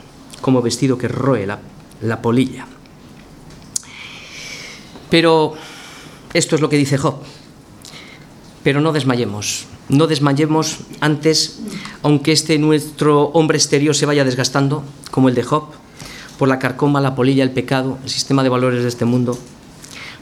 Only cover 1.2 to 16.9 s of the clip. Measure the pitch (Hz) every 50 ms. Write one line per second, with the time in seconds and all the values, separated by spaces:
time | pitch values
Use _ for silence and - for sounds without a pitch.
1.2 | 123 135 131 110 98 98 104 104 - - - - - - - - 110 113 113 110
2.2 | - 117 113 127 131 131 - - - - - - - - - - - - - -
3.2 | - - - - - - - - - - - - - - - - - - - -
4.2 | - - - - - - - - - - - - - - - - - - - 165
5.2 | 165 165 160 160 156 156 156 - - - - - - - - - - - - -
6.2 | - - - - - - 165 147 151 151 147 147 143 135 143 143 143 151 139 -
7.2 | - - - - - - - - - - - - - - - - - - - -
8.2 | - - - - - - - - - 156 135 143 151 160 151 151 127 135 127 120
9.2 | 120 104 101 104 104 - - - - - - - - - 131 139 160 156 160 135
10.2 | 143 147 139 139 156 151 156 156 156 156 - - - - - - - 151 151 135
11.2 | 156 160 156 - - - - - - 208 180 180 - - - - - 147 147 139
12.2 | 143 160 156 151 - - 160 151 151 156 156 151 151 151 - - 151 151 147 147
13.2 | 147 147 - 170 156 151 156 139 - - 151 143 143 156 147 - 147 147 147 143
14.2 | 139 131 123 120 123 - - 143 139 139 139 135 - - - - - - - -
15.2 | 131 131 123 120 117 - 147 151 - - - - - - - - - - - -
16.2 | - - - - 139 131 131 127 - 127 127 - 147 143